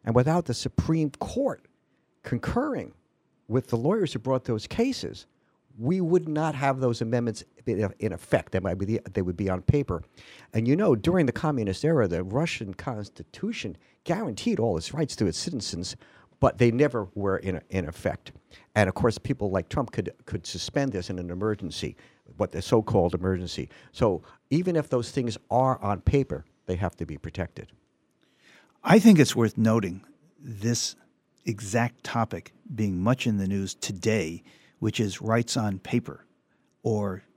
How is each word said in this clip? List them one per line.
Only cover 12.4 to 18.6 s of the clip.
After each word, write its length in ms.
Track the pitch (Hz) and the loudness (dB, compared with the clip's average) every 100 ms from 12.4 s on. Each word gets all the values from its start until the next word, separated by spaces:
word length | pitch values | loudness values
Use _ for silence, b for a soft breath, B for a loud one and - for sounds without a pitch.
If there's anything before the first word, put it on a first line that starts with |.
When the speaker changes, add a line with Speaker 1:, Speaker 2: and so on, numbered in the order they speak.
| 165 - 101 | -2 -4 -8
Speaker 1:
Constitution 1000 | 95 - 110 104 - - - 208 220 101 85 b b | -8 -8 -8 -10 -14 -18 -8 -6 -6 -8 -10 b b
guaranteed 540 | - 175 196 104 240 190 | -4 -4 -4 -4 -2 2
all 180 | 113 80 | 2 0
its 160 | - | -4
rights 240 | 143 147 - | -4 -4 0
to 100 | 98 | 0
its 120 | - | 0
citizens, 580 | - 143 - 85 90 - b b b _ | -6 -6 -6 -6 -8 -12 b b b _
but 180 | 135 - | 0 6
they 120 | 120 | 4
never 380 | 117 147 123 92 | 6 2 2 -6
were 240 | 104 101 95 | -4 -2 0
in, 220 | 98 87 _ | -2 -6 _
in 180 | 95 82 | -4 -4
effect. 440 | - 92 - - - b b | -4 -6 -6 -12 -20 b b